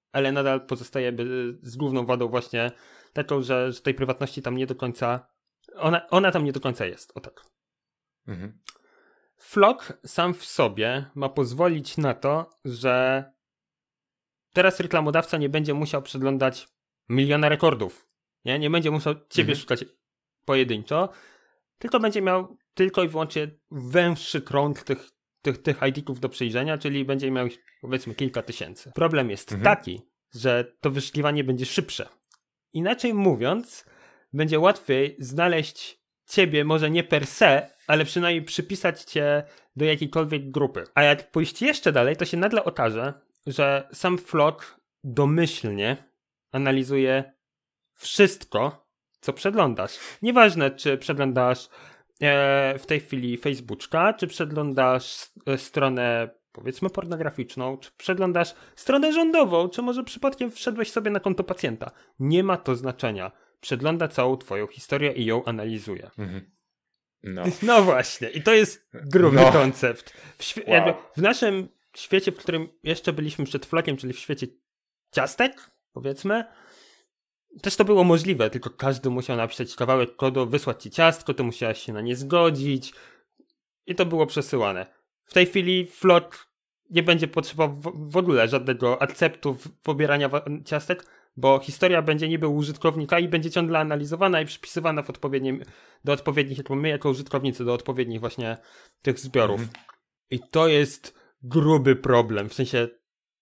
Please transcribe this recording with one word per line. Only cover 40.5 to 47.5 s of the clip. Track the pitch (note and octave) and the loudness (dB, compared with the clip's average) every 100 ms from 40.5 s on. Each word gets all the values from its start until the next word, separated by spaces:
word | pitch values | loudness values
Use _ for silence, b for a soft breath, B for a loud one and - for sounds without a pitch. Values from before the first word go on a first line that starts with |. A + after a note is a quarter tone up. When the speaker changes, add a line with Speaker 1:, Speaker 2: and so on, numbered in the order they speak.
Speaker 1:
grupy. | C3+ C#3 A#2 - | -2 -2 -2 -2
A | - | 4
jak | D3 C#3+ - | 4 4 0
pójść | D#3+ - - | -2 -2 0
jeszcze | C4 D4 - | -2 2 2
dalej, | C#3+ B2 D#3+ | 4 2 0
to | |
się | E3 E3+ | -4 -2
nagle | G3+ A3 | 0 0
okaże, | - - A#2 A2 C3+ C#3 _ _ - | -2 -2 -2 -2 -6 -8 _ _ -8
że | C3+ C#3 C#3 C3+ | 0 0 0 -4
sam | - F3+ F3+ | -4 -2 -2
Flock | - D#3+ D3 D#3 - - _ _ | -2 2 2 2 -12 -20 _ _
domyślnie | C#3 A#2+ C#3+ D#3+ D#3+ - A2+ G2+ G#2+ C3+ - _ _ _ _ | -4 0 2 4 2 -2 -6 -2 -2 -4 -10 _ _ _ _
analizuje | C3 C#3 C3+ C3 C#3 C3 C3 C3+ _ _ | -4 0 0 0 0 2 2 -2 _ _